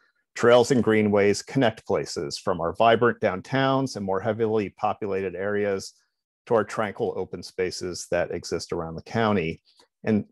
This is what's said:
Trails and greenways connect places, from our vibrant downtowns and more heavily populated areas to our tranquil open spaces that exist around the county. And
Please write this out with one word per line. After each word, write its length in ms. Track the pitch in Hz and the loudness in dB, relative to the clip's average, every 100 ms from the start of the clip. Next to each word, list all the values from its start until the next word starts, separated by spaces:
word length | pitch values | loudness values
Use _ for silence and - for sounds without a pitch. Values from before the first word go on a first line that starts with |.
| _ _ _ | _ _ _
Trails 360 | - 117 123 117 | 2 6 6 6
and 140 | 127 | 4
greenways 580 | 110 110 104 101 101 101 | 4 4 4 4 4 2
connect 440 | - 135 120 - - | -2 0 0 0 -4
places, 500 | 92 73 - 73 - | -4 -2 -8 -8 -6
from 240 | - 87 | -4 -2
our 140 | 82 | -4
vibrant 460 | 87 113 113 117 110 | 2 4 6 4 2
downtowns 760 | 107 92 - 135 135 135 135 104 | -2 -2 -4 0 2 0 -2 -6
and 80 | |
more 160 | 95 95 | -4 -2
heavily 480 | 107 107 113 110 98 | -2 -2 0 0 -4
populated 680 | - 107 98 104 95 95 | -4 -4 -4 -4 -4 -4
areas 600 | 87 98 104 101 98 - _ _ _ _ _ | -6 -4 -2 -2 -2 -6 _ _ _ _ _
to 100 | - | 0
our 100 | 117 | 0
tranquil 500 | 101 - 107 - 104 98 | 0 -4 -4 -2 -6 -4
open 260 | 92 90 | -8 -10
spaces 640 | - - 90 - 92 82 - | -14 -4 -4 -4 -8 -10 -4
that 200 | 87 85 | -2 -2
exist 400 | 85 - 85 - | -6 -6 -8 -6
around 240 | 87 82 80 | -8 -8 -12
the 60 | |
county. 600 | - 113 113 101 80 80 _ _ _ _ | -6 -2 0 0 -2 -8 _ _ _ _
And 220 | - 107 - | -2 -2 -2